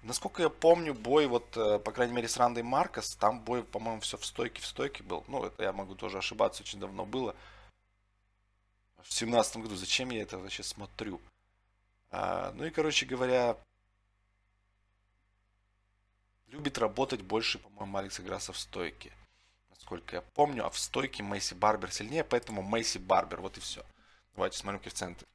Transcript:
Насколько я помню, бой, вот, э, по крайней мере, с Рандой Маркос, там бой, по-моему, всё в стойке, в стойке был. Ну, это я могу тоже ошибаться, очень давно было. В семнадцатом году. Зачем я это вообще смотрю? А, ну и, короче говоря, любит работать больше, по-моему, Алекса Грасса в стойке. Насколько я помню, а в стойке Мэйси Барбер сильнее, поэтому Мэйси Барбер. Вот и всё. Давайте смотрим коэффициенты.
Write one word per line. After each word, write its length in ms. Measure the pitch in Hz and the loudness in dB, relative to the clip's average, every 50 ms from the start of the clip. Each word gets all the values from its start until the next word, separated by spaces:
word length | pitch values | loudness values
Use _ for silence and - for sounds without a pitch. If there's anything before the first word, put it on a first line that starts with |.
| - | -6
Насколько 400 | 110 - - - 196 - - 170 | -6 -6 -4 -4 -6 0 2 2
я 60 | 156 | 2
помню, 440 | - - - 165 170 175 170 156 139 | 4 6 8 8 8 8 6 -2 -2
бой, 320 | 113 110 117 139 151 151 | -2 0 6 6 6 6
вот, 320 | 135 120 120 - - - | 6 4 2 0 -2 -2
э, 220 | - 107 104 107 104 | 2 4 4 4 4
по 120 | - 110 | 2 -2
крайней 220 | - 123 123 120 120 | 0 2 0 2 2
мере, 140 | 123 117 | 0 0
с 100 | 117 - | 0 4
Рандой 240 | - 123 120 120 120 | 4 4 4 4 0
Маркос, 540 | 117 120 131 143 180 - - - - - - | -2 2 2 2 2 2 -2 -6 -6 -6 -2
там 240 | - - 107 117 123 | 2 2 2 2 2
бой, 240 | 110 117 123 123 113 | -2 -2 -2 -2 -2
по-моему, 380 | - - 127 113 113 113 110 | -4 -6 -4 -4 -2 -4 -4
всё 160 | - - - | -4 -8 -6
в 80 | - - | -6 -8
стойке, 360 | - - - 120 123 - - | -8 -4 -4 -4 -4 -4 -8
в 60 | - | -10
стойке 340 | - - - 131 139 139 - | -10 -4 -4 -4 -4 -4 -8
был. 240 | - 92 90 76 - | -8 -6 -8 -8 -6
Ну, 160 | - 127 131 107 | -6 -4 -4 -4
это 200 | - - - - | -4 -4 -2 -2
я 100 | 98 95 | -2 -2
могу 220 | 101 98 92 98 | -4 -8 -8 -10
тоже 240 | 95 - 98 98 95 | -8 -8 -6 -4 -4
ошибаться, 420 | 92 - - 107 107 101 - - | -4 -6 0 0 0 0 0 -4
очень 180 | - - - 98 | -12 -12 -10 -10
давно 280 | 98 95 95 92 92 | -10 -8 -6 -8 -6
было. 280 | 101 113 131 127 104 90 - - - - - - - _ _ _ _ _ _ _ _ _ _ _ _ _ _ _ _ _ _ _ _ _ _ _ _ _ _ | -4 -2 -2 -2 -4 -6 -8 -18 -20 -20 -20 -20 -20 _ _ _ _ _ _ _ _ _ _ _ _ _ _ _ _ _ _ _ _ _ _ _ _ _ _
В 100 | - - | -12 -6
семнадцатом 520 | - - 117 113 120 117 107 - - 113 113 | -4 -2 0 4 6 6 6 6 0 -6 -8
году. 120 | 110 104 | -6 -6
Зачем 360 | 90 92 - - - 127 127 | -6 -2 0 0 0 0 0
я 100 | 120 110 | -2 -4
это 160 | 98 - - | -4 -6 -8
вообще 240 | 95 92 98 - - | -10 -10 -8 -10 -8
смотрю? 580 | 98 - - - 101 - - - 113 107 92 82 - - _ _ _ _ _ _ _ _ _ _ _ _ _ _ _ _ | -8 -8 -8 -8 -12 -12 -10 -8 -6 -6 -6 -8 -12 -18 _ _ _ _ _ _ _ _ _ _ _ _ _ _ _ _
А, 400 | - 95 98 92 90 90 90 92 | -6 -2 -2 0 0 -2 -4 -6
ну 140 | - - 147 | -6 -6 -8
и, 40 | 165 | -4
короче 380 | 156 - 156 156 143 - - | 0 2 2 4 2 2 0
говоря, 500 | 127 127 123 127 127 127 127 123 120 113 - - _ _ _ _ _ _ _ _ _ _ _ _ _ _ _ _ _ _ _ _ _ _ _ _ _ _ _ _ _ _ _ _ _ _ _ _ _ _ _ _ _ _ _ _ _ _ _ _ _ _ _ _ _ _ _ _ _ | 0 -2 0 2 4 4 4 4 4 2 0 -6 _ _ _ _ _ _ _ _ _ _ _ _ _ _ _ _ _ _ _ _ _ _ _ _ _ _ _ _ _ _ _ _ _ _ _ _ _ _ _ _ _ _ _ _ _ _ _ _ _ _ _ _ _ _ _ _ _
любит 280 | - 147 147 143 135 | -14 -6 -6 -4 0
работать 460 | - 117 107 101 120 135 135 131 110 95 | 2 2 2 4 2 0 0 0 -6 -4
больше, 340 | 92 101 110 113 - - | 0 0 2 2 0 -2
по-моему, 400 | 92 - 104 101 101 98 98 98 | -4 -8 -16 -10 -10 -8 -4 -2
Алекса 240 | 98 98 98 - - | -4 -4 -4 -8 -10
Грасса 320 | 90 95 92 95 - - 95 | -6 -6 -6 -6 -6 -8 -8
в 60 | - | -10
стойке. 520 | - - - - 90 80 - - - - - - - _ _ _ _ _ _ _ _ _ | -10 -8 -6 -4 -4 -4 -6 -10 -18 -20 -20 -20 -20 _ _ _ _ _ _ _ _ _
Насколько 460 | _ - - - 98 85 - - - | _ -20 -12 -10 -10 -10 -10 -8 -8
я 40 | 87 | -8
помню, 460 | - - _ - 147 147 139 117 107 | -8 -4 _ 4 4 4 4 -2 -2
а 20 | - | -2
в 80 | - | -2
стойке 460 | - - - - 131 131 - - - 104 | -2 -4 -2 -2 -2 -2 -2 -4 -6 -6
Мэйси 320 | 101 101 98 - - - | -4 -4 -2 -2 -4 0
Барбер 360 | 90 104 107 107 104 95 - | 4 6 6 6 6 0 -6
сильнее, 320 | - - 104 110 143 165 156 | -6 -6 -6 -2 -2 -2 0
поэтому 380 | - 131 120 - - 110 101 | 2 0 0 0 -2 -6 -6
Мэйси 380 | 95 98 110 117 110 - - 95 | -2 0 0 0 0 0 -2 -4
Барбер. 420 | 92 95 95 92 90 - - - | 2 4 4 4 4 2 -6 -8
Вот 160 | 90 95 - | -8 -10 -10
и 20 | 101 | -8
всё. 240 | - - - - - - - _ _ _ - _ _ _ _ | -10 -10 -10 -10 -12 -18 -20 _ _ _ -20 _ _ _ _
Давайте 240 | - 95 98 - - | 0 0 0 0 -4
смотрим 220 | - 101 98 98 | -4 -4 -4 -4
коэффициенты. 440 | - 92 - - 104 90 85 - - _ | -6 -8 -6 -6 -6 -6 -8 -12 -18 _